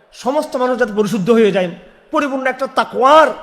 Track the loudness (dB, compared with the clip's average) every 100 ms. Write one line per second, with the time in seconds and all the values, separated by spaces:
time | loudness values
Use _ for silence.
0 | _ -8 -4 -4 -4 -4 -2 -2 -2 -2
1 | -2 -2 2 2 2 0 -4 -8 -20 _
2 | _ -4 -2 -4 -4 -4 -4 -4 -4 0
3 | 4 6 4 0